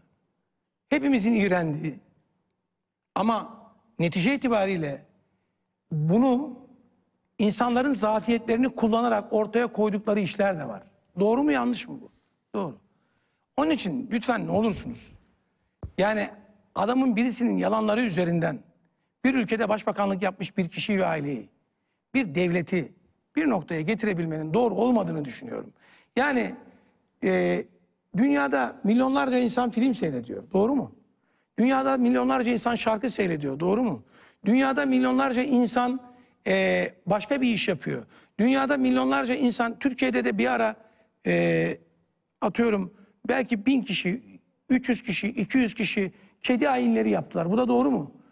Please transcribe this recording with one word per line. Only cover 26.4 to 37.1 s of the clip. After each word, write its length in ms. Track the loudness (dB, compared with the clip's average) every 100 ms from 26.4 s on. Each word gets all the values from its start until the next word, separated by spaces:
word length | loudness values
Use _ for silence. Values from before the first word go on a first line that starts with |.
| -2 -8 -18 -20 _ _ _ -6
e, 400 | 0 0 0 -2 -4 _ _ _ _ 0
dünyada 580 | 2 4 2 0 -2 -2
milyonlarca 540 | 0 2 2 2 2 2
insan 320 | 2 0 0
film 260 | 2 0 0
seyrediyor, 480 | -2 -4 -8 -10 -2
doğru 220 | 0 2 0
mu? 160 | -4 -10 _ _ _ _ _ 0
Dünyada 400 | 2 2 0 2
milyonlarca 540 | 2 2 2 0 0
insan 240 | 0 0 -2
şarkı 340 | 0 0 -2
seyrediyor, 500 | -2 -2 -2 -4 -2
doğru 240 | 0 0
mu? 200 | 0 -4 -10 -20 -20 _ 2
Dünyada 400 | 4 4 2 2
milyonlarca 580 | 2 2 2 0 0
insan, 580 | 2 2 2 2 0 -2 -8 -20 _ _ -2
e, 460 | 0 2 0 -2 -6
başka 360 | -2